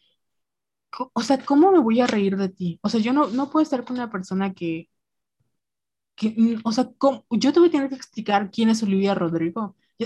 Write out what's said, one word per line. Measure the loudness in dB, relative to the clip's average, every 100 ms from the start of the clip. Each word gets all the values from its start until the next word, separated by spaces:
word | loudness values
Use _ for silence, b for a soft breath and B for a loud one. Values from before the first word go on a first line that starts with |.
| _ _ _ _ _ _ _ _ _
Co-, | -14 -10
o | -6
sea, | 0 0
¿cómo | 2 4 6
me | 6
voy | 4 2
a | 2
reír | 0 0 0
de | -4
ti? | -4 -8 -6
O | -4
sea, | -2
yo | 0
no, | 0 0
no | -2 -2
puedo | 0
estar | 0 -2
con | -6 -8
una | -8
persona | -8 -6 -4 -4
que, | -4 -8 -8 -10 _ _ _ _ _ _ _ _ _ _ _ _ -6
que, | -4 2
mm, | 2 0
o | -2
sea, | -2 -2 0
¿cómo? | 0 0 -4
Yo | -2 2
te | 4
voy | 4
a |
tener | 4 -4
que | -8
explicar | -14 -10 -2 0 0
quién | 0 0
es | 2
Olivia | 0 0 0
Rodrigo. | 0 -2 -2 -4 -6 -10 -12 _ -10